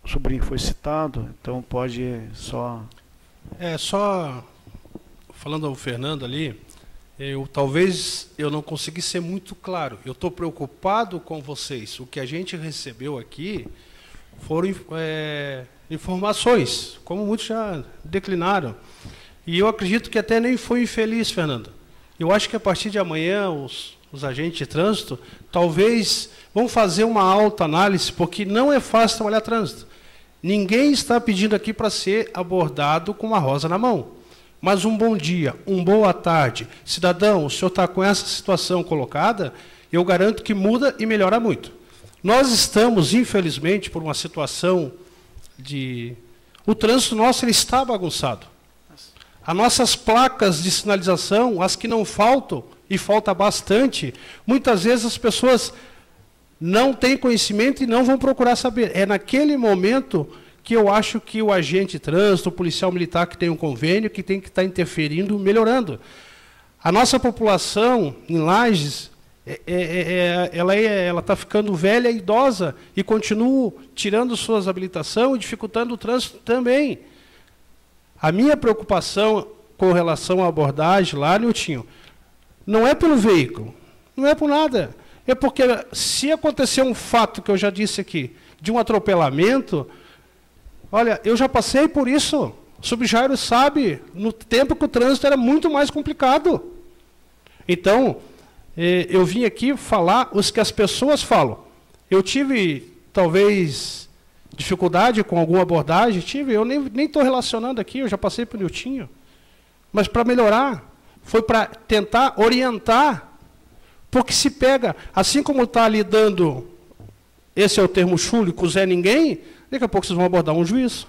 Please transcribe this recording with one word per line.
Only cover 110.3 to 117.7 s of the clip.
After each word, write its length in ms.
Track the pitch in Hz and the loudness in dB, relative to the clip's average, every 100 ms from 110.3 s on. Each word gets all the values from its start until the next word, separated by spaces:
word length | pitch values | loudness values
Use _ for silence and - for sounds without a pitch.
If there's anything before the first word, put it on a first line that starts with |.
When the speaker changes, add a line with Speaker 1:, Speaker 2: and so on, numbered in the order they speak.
| 247 214 220 277 180 - _ _ - | 4 4 4 2 -2 -10 _ _ -20
Speaker 2:
foi 180 | - 226 | -2 0
pra 240 | 226 226 196 | 2 0 0
tentar 680 | - - 214 202 226 262 - | -6 -2 0 2 2 2 4
orientar, 960 | 226 247 262 220 - 226 294 180 - - - _ _ - - - - | 2 2 0 -2 2 4 4 2 -8 -20 -20 _ _ -20 -20 -20 -2
porque 240 | 254 262 | 0 0
se 160 | - 285 | 0 0
pega, 460 | - 254 269 233 - - | 2 2 2 0 -4 -4
assim 280 | - 190 277 | -2 0 0
como 240 | 285 269 240 | 0 0 0
tá 180 | 233 | 2
ali 180 | 226 214 | 4 2
dando, 640 | 190 214 214 180 165 127 - - _ - - - _ _ _ | 2 4 4 2 0 -2 -10 -20 _ -20 -20 -20 _ _ _
esse 260 | - 202 | 0 2